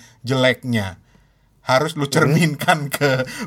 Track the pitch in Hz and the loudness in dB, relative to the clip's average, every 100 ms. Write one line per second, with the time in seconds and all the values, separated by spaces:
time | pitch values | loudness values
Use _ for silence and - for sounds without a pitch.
0 | - _ 120 131 127 120 127 117 92 87 | -12 _ -4 0 2 0 -2 -2 -4 -10
1 | _ _ _ _ _ _ - 131 156 160 | _ _ _ _ _ _ 0 0 0 -4
2 | 139 165 151 160 165 143 - 165 143 - | -2 2 2 4 2 0 0 0 -2 -2
3 | 147 127 127 - | 0 0 -4 -8